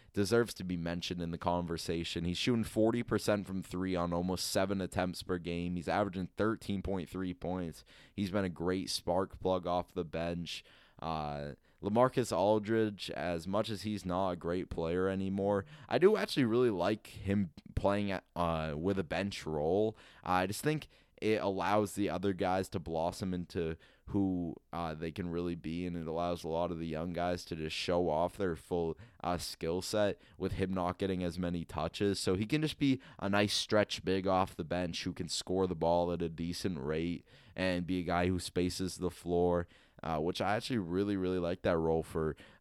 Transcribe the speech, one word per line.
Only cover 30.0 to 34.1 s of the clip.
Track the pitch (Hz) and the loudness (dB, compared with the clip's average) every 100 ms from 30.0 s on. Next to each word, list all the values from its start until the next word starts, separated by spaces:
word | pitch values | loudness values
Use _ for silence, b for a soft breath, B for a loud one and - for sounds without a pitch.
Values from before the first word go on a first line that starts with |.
| 104 - b b | 2 0 b b
with | 92 | -4
him | 92 92 | 0 0
not | 92 87 90 | 0 0 0
getting | 98 92 | 0 0
as | 90 87 | -2 -2
many | 87 87 | -2 -2
touches. | 80 - 82 - 101 95 | -4 -4 -4 2 2 2
So | - | 2
he | 92 | 2
can | 107 151 | 2 0
just | 156 - | -2 0
be | 139 131 B B | 2 2 B B
a | 101 | 0
nice | 101 104 | 2 4
stretch | - - 107 104 - | 2 2 4 4 0
big | 85 | 0